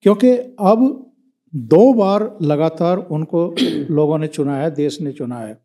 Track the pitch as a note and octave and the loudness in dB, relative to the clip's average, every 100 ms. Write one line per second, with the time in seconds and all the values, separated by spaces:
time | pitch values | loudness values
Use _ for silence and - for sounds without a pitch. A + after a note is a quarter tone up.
0 | - G3+ B3+ B3 B3+ - G3 A3+ C4 - | 2 4 4 2 -2 -2 2 4 2 -2
1 | - _ _ _ _ D3+ A2+ D#3 B3 A#3+ | -16 _ _ _ _ -12 2 6 6 4
2 | G3 G3+ G#3+ - D3+ D3 D#3+ D#3+ E3+ F3+ | 2 0 -4 -4 -2 0 0 -2 -2 -2
3 | F3+ D3+ D#3+ E3+ E3+ E3+ B3+ D#3 C#3+ D3 | -4 -6 -4 -2 -2 -2 -4 -4 -4 0
4 | D3+ D#3 D3+ D3+ C#3+ C#3 D#3 D3 D3 D3 | 0 0 -4 -4 -4 -2 -6 -4 -4 -4
5 | D3 C3 B2 B2 A2 G#2+ | -10 -8 -10 -10 -12 -16